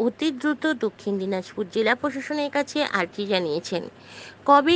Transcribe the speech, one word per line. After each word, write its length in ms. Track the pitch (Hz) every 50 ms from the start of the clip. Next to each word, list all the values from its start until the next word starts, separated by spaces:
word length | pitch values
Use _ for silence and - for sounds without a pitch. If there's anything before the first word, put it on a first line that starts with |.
| 226
অতি 240 | 247 - - 302 320 269 247
দ্রুত 240 | 285 302 285 - - 311 302 226 226
দক্ষিণ 280 | 208 - - - 208 202 190
দিনাজপুর 420 | 190 196 190 185 180 - - 208 208 170 -
জেলা 200 | 220 214 214 240 240
প্রশাসনের 500 | 285 285 247 269 262 - 302 302 285 285 -
কাছে 220 | 285 277 - - 302 285 - 208 196
আর্জি 260 | 175 170 - 208 202 202
জানিয়েছেন। 500 | 196 185 175 156 147 175 - - 185 170 - - - - - - - - - - - - - 285
কবে 260 | 285 285 269 320 349